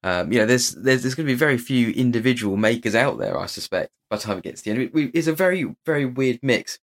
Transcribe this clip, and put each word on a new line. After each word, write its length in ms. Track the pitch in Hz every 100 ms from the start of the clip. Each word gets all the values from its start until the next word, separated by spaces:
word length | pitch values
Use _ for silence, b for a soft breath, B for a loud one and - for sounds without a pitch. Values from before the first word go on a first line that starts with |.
Um, 300 | 92 90 82
you 60 | 117
know, 80 | 110
there's, 240 | 123 120
there's, 320 | - 123 131
there's 120 | 127
gonna 120 | 131 151
be 80 |
very 240 | 127 151 127
few 320 | 120 131 117
individual 640 | - 127 117 120 123 104 98
makers 400 | 107 117 113 107
out 220 | 135 -
there, 200 | - -
I 80 | 90
suspect, 460 | - - 92 73 _ _
by 80 | 104
the 60 |
time 160 | 110 95
it 60 |
gets 180 | 85 -
to 20 |
the 160 | - 110
end. 120 | 127
We, 120 | 156
we, 60 | 147
it's 160 | 165 160
a 40 |
very, 440 | 156 185 185 120 -
very 220 | - 147 135
weird 340 | 123 131 123
mix. 380 | 139 110 - -